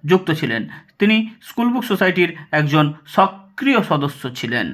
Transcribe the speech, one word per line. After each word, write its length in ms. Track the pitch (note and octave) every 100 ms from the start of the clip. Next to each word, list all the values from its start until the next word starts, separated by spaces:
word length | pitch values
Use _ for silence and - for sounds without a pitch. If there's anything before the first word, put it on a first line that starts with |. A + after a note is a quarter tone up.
| D3
যুক্ত 200 | F#3 F#3 D#3
ছিলেন। 220 | B2+ A2+ - - _ _
তিনি 160 | G3+ A3 A3 -
স্কুল 260 | - - A#3+
বুক 100 | B3 -
সোসাইটির 380 | F#3+ F#3 F3 E3+ E3 -
একজন 340 | D3+ D3 D#3 D3 D3+ -
সক্রিয় 640 | - F#3+ - - - C4+ B3 -
সদস্য 320 | D3+ C#3+ - B2+ B2+
ছিলেন। 280 | A2+ A#2+ E2+